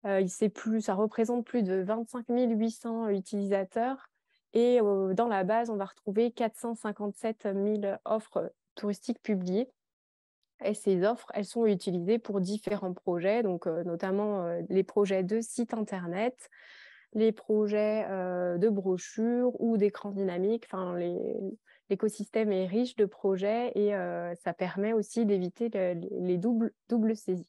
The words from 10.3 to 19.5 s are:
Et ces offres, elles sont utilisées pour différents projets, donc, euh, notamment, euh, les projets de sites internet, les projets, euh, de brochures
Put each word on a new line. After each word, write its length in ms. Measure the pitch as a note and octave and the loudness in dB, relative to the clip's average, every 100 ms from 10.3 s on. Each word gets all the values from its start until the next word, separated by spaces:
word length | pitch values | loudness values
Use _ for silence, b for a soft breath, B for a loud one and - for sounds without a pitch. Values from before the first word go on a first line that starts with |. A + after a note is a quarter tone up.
| _ _ _ | _ _ _
Et 100 | - | -4
ces 300 | G#3 - F#3+ | 0 2 4
offres, 260 | F#3+ A#3+ - | 2 0 -6
elles 100 | - | -8
sont 220 | G3 A#3+ A3+ | -4 0 2
utilisées 520 | F#3+ - F3+ F3 A#3 | 2 0 -2 0 0
pour 220 | - G3+ | 0 -2
différents 520 | F3+ G#3+ - G3+ F#3 | -2 -2 -4 -4 -4
projets, 500 | F#3 - F3 F3+ A3+ | -4 -2 0 0 2
donc, 260 | G#3+ F3 F3+ | 0 -2 -2
euh, 160 | E3 | -2
notamment, 600 | F3 E3+ F#3+ G3 G#3 G3+ | -4 -4 -2 0 0 -2
euh, 160 | E3+ E3+ E3+ | -2 -4 0
les 140 | F#3+ | 0
projets 400 | F#3+ - G3+ F#3+ | 2 2 2 2
de 180 | F#3 A3 | 2 -2
sites 320 | A#3 - A#3 | -2 -4 -2
internet, 760 | A3 G#3+ F#3+ F3 F3+ A#3 B3+ - B B B B B B | -2 -4 -4 -4 -2 -2 -4 -20 B B B B B B
les 200 | G#3+ A3 | 2 4
projets, 720 | A3 - G#3+ G#3 G#3 G#3+ G#3+ - | 2 0 2 2 2 2 0 -2
euh, 500 | F#3+ F3+ F3+ F3+ F3 | -4 -2 -2 0 2
de 100 | G#3+ | 2
brochures 840 | G3+ F#3+ F#3 - - A3+ A#3+ B3 | 2 0 -2 -4 -2 0 2 0